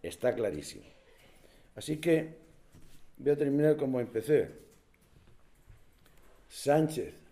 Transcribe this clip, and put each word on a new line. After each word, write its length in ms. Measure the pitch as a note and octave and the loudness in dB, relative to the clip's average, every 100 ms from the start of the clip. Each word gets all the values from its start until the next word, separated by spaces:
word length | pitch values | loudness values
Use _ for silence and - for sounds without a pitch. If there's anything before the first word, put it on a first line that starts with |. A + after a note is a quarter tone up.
Está 320 | E2+ - B2 | -12 -2 -2
clarísimo. 500 | A#2 G#2+ D2+ C#2+ G#1 - - _ - - - - - - - | 0 -2 -4 -10 -16 -20 -20 _ -20 -20 -20 -20 -20 -20 -14
Así 220 | - D3+ | -6 -2
que 380 | E3+ D#3+ D#3+ - - - - - - - - - | 2 2 2 -12 -20 -20 -20 -20 -20 -20 -20 -4
voy 140 | C3+ | 0
a 40 | C#3+ | 2
terminar 400 | C#3+ C#3+ D3+ D3+ | 2 4 4 4
como 240 | C#3 B2+ | 0 -2
empecé. 480 | A#2+ A2+ C3+ D3+ E2+ - - - _ _ _ - - - - - - - - _ _ - - - - | -2 -4 2 2 2 -8 -20 -20 _ _ _ -20 -20 -20 -20 -20 -20 -20 -20 _ _ -20 -20 -20 -20
Sánchez 680 | - C3+ D3 D#3 D#3 D2+ - - | -6 2 4 2 -2 -8 -12 -20